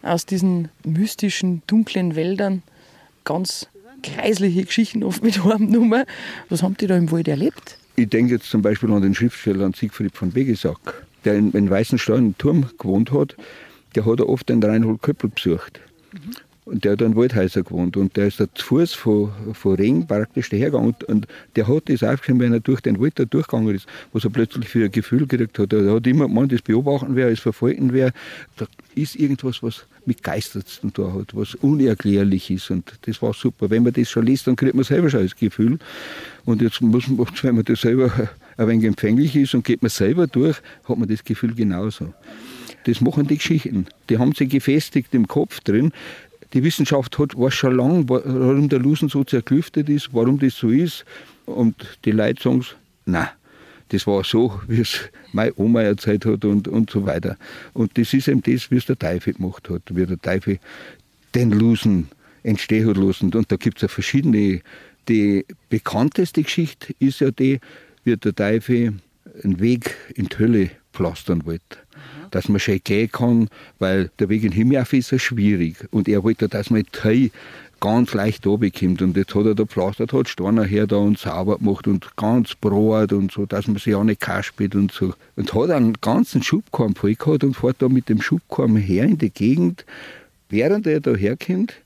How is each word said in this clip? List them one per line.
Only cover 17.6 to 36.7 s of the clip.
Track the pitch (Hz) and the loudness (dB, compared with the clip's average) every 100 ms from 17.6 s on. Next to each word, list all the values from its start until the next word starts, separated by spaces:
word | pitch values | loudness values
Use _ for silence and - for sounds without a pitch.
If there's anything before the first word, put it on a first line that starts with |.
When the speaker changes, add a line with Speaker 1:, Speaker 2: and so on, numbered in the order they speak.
Speaker 2:
gewohnt. | 90 87 90 98 | -4 -2 -2 0
Und | 95 - | -2 0
der | 101 | -2
ist | - | 0
da | 101 - | -4 -4
zu | - | -2
Fuß | 135 170 | 2 2
von, | - 120 107 104 101 107 | -2 0 2 0 -4 -12
von | 107 98 95 | -4 -2 2
Regen | 104 147 170 | 2 2 0
praktisch | 104 107 - 120 | -2 -2 -4 -4
dahergegangen. | 104 139 139 113 | -2 0 0 0
Und, | 113 | -2
und | - 110 107 - - - | -2 -2 -2 -14 -6 -2
der | 110 | 0
hat | 147 - | 0 0
das | 131 | -2
aufgeschrieben, | 110 131 - 127 | 0 -2 0 0
wenn | 120 | 2
er | 117 | 0
durch | 110 131 | 0 -2
den | - 101 | 0 0
Wald | 135 - | 0 -2
da | 123 | -2
durchgegangen | 139 156 123 110 98 | -2 -2 -2 0 -2
ist, | - - - | -6 -20 -8
was | 113 | -4
er | 110 | -2
plötzlich | 107 113 - 117 | 0 -2 -2 -4
für | 120 107 | 0 0
ein | |
Gefühl | 104 101 123 135 | 0 0 0 0
gekriegt | 123 113 - | -2 -2 -2
hat. | 101 | 0
Er | 107 101 | 2 2
hat | 110 117 | 2 2
immer | 135 123 | 2 2
gemeint, | 107 135 | 2 2
das | 123 | 0
beobachten | - 110 139 139 135 127 | 0 0 2 -2 -2 0
wir, | 127 | 2
das | 113 | 0
verfolgen | - 107 120 - 135 | -2 -2 -2 0 0
wir. | 127 131 - - - - - | 2 0 -2 -14 -18 -20 -12
Da | 110 _ - - | -12 _ -12 -6
ist | 151 - | -6 -2
irgendwas, | 147 135 131 117 | -2 0 -4 -6
was | 117 - - _ - | -8 -8 -18 _ -6
mit | 117 | -4
Geistern | - 85 - - 92 | -4 -6 -6 -10 -12
zu | - 95 | -8 -8
tun | - 98 | -4 -4
hat, | 95 104 104 | -4 -8 -8
was | 104 - | -8 -2
unerklärlich | 139 147 131 107 104 101 101 95 - | 0 2 2 2 2 2 2 0 -2
ist. | 92 - | -6 -4
Und | 92 - - | -6 -6 -14
das | - 110 | -10 -4
war | 120 110 | -4 -2
super. | 123 - 101 | -4 -2 -2
Wenn | 110 | 2
man | 120 | 2
das | 120 120 | 2 -2
schon | - 113 | 0 2
liest, | 135 - | 0 0
dann | 127 | 0
kriegt | 135 | 2
man | 123 | 0
selber | 131 143 170 | 2 2 2
schon | 131 | 2
das | 92 - | -2 0
Gefühl. | 107 - 110 156 - - - - - - - | -4 2 0 0 -6 -16 -16 -16 -18 -12 -2
Und | 113 | 0
jetzt | 113 | 0